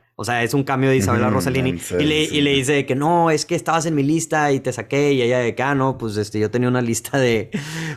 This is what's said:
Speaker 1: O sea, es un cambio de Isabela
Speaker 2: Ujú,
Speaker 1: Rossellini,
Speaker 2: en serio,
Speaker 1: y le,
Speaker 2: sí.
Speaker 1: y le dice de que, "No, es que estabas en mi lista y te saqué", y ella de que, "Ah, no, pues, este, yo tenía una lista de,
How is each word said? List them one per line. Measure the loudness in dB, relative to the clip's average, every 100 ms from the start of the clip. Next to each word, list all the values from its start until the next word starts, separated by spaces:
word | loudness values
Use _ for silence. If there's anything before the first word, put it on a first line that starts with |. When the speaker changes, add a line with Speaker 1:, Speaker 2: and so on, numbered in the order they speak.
| _ -10
Speaker 1:
O | -4
sea, | -2
es | 0
un | 0
cambio | 0 0 2
de | 2
Isabela | 2 2 2
Speaker 2:
Ujú, | 0
Speaker 1:
Rossellini, | 0 0 -2
Speaker 2:
en | -4
serio, | -4 0 0
Speaker 1:
y |
le, | 0 0
Speaker 2:
sí. | 0
Speaker 1:
y |
le | 2
dice | 2 2
de | 0 0
que, |
"No, | 0 2 2 2
es | 0 0
que | -4
estabas | 0 -2 0
en | 0
mi |
lista | 0 0 0 0 2
y | 0
te | -2
saqué", | -6 -2 0 2
y | 2
ella | 2 2
de | 0 0
que, |
"Ah, | 0
no, | 0 0 -2
pues, | -4 -4
este, | -4 -2
yo | 0
tenía | 0 2
una | 2
lista | 0 -2 -2 0
de, | 2 2 -2 -6 -8 -8 -8